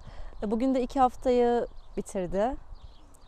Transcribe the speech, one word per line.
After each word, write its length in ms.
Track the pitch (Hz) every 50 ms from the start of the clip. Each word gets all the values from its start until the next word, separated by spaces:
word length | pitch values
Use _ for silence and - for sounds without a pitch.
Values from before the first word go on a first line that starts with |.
| - - - - - - - - 233
E, 80 | 202
bugün 240 | 226 220 254 269 262
de 60 | 269
iki 180 | 247 - - 277
haftayı 680 | 254 247 - - - 262 247 240 240 240 240 233 - - - - - - -
bitirdi 580 | 202 202 - - 196 180 165 175 196 208 254 285 - - - - - - - - - - - - - -